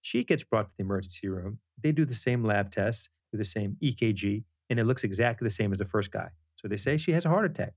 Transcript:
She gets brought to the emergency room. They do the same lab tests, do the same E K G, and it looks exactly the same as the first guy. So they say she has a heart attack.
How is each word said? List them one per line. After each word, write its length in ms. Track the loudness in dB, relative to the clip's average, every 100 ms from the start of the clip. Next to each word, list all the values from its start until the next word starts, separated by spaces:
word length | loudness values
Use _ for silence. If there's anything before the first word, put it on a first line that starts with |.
She 200 | -2 -2
gets 220 | 2 0
brought 220 | 2 0 0
to 60 | -4
the 60 |
emergency 460 | -2 -2 -4 -8 -6
room. 320 | -4 -6 -10 _ -4
They 100 | 0
do 120 | 2
the 80 | 2
same 300 | 0 0 2
lab 260 | 4 2 2
tests, 380 | 0 0 -2 -8 _ _
do 60 | -6
the 60 |
same 340 | -4 -2 -4 -2
E 140 | -2
K 180 | 2 0
G, 320 | 2 0 -2 -6 _ _
and 100 | 0
it 60 |
looks 180 | 2 2
exactly 420 | 0 2 0 2 -2
the 40 |
same 220 | 0 0
as 60 | 0
the 80 | 0
first 240 | 0 -2
guy. 180 | -6 -8 -12 _ _
So 120 | -6
they 80 | -2
say 220 | 0 0
she 140 | 2
has 120 | 2
a 60 | 4
heart 160 | 2 2
attack. 260 | -2 -6